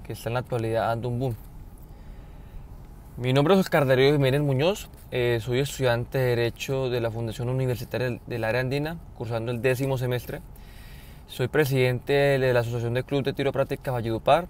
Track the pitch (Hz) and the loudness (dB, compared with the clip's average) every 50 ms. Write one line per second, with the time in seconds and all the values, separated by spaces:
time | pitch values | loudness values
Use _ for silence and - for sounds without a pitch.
0 | - - 113 - - 117 117 123 127 - - 120 113 113 113 113 101 107 117 117 | -10 -12 -12 -8 -6 -2 -2 -2 -2 -2 -2 -2 0 0 2 2 2 2 0 0
1 | 113 123 120 120 131 131 117 - - - - - - - - - - - - - | -2 -2 -2 0 0 -2 -2 -4 -8 -14 -14 -14 -14 -16 -16 -16 -16 -18 -18 -18
2 | - - - - - - - - - - - - - - - - - - - - | -16 -16 -16 -16 -16 -16 -16 -16 -18 -14 -14 -14 -14 -14 -16 -16 -16 -16 -18 -18
3 | - - - - 120 127 127 135 143 151 196 196 185 - - 165 147 131 131 127 | -18 -16 -12 -4 0 2 4 4 6 6 6 6 4 4 4 4 6 6 6 6
4 | 131 139 147 147 139 131 127 147 147 143 135 127 143 170 202 - - - - - | 6 6 6 6 4 4 4 2 2 2 2 2 2 2 0 0 -6 -14 -16 -20
5 | - - - 127 123 120 120 117 107 120 123 123 139 139 - - 135 123 120 117 | -16 -6 -2 0 2 2 2 0 0 0 0 0 0 0 -2 0 0 2 2 2
6 | 120 120 - 139 131 123 120 117 120 117 113 - - - 139 135 135 127 120 123 | -2 -2 -2 0 2 2 2 2 2 0 -2 -4 -6 -4 -2 -2 0 0 0 0
7 | 113 117 107 113 117 113 104 - 123 120 127 131 131 127 123 107 120 113 - 113 | -2 -2 -2 -4 -4 -6 -4 -4 -4 -2 0 0 0 0 -2 -2 -4 -6 -4 -2
8 | 120 127 120 - - - - 117 110 110 113 123 131 131 127 143 147 151 170 165 | -2 -2 -4 -6 -8 -8 -6 -4 -2 0 0 0 0 0 -2 -2 -2 -4 -6 -8
9 | - - - - 127 110 120 113 113 117 123 120 110 131 127 120 135 135 135 127 | -12 -16 -12 -10 -8 -4 -4 -4 -2 -2 -4 0 2 2 2 2 0 0 0 0
10 | 123 123 123 123 117 - - 151 - - - - - - - - - - - - | 0 -2 -2 -2 -4 -6 -12 -12 -12 -14 -16 -16 -18 -18 -18 -18 -18 -18 -18 -18
11 | - - - - - - - - 127 123 - 151 156 131 135 131 127 127 127 120 | -18 -18 -18 -18 -18 -18 -6 -4 -4 0 2 2 2 4 4 4 4 4 2 0
12 | - - 143 143 143 143 139 135 127 131 127 123 120 117 117 120 117 117 117 123 | 0 2 2 4 6 4 4 4 4 4 4 4 2 2 -2 -2 -2 0 -2 -2
13 | 123 - - 143 127 139 135 - 135 135 131 127 135 - 143 - - - 127 123 | -2 0 0 0 0 0 -2 0 -2 0 2 0 0 0 -2 -6 -4 -4 -2 -2
14 | 110 113 113 110 - - 139 160 180 180 | -2 -2 -2 0 4 4 4 4 4 -2